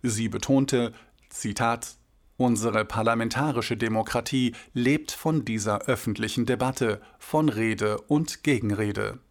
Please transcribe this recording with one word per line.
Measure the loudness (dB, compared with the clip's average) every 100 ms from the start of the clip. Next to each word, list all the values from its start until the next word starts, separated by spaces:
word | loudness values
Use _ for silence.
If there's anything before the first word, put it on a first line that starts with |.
Sie | -2 -2 -2
betonte, | -4 2 4 4 2 0 -4 -20 _ _
Zitat, | -8 -6 0 0 0 -6 -16 _ _ _ _
„Unsere | 2 2 2 0
parlamentarische | 0 0 2 2 0 0 0 0 -2 -2
Demokratie | 0 0 0 -2 0 0 0 -2 -8
lebt | 0 2 2 -2
von | -6 0 0 0
dieser | -2 0 -2 0
öffentlichen | -2 -2 -2 -2 -2
Debatte, | 0 0 0 0 -2 -2 -8 -20
von | -2 2 2
Rede | 2 -2 0 0 -2 0
und | 0 0 -4
Gegenrede.“ | 0 0 0 0 0 -2 -4 -6 _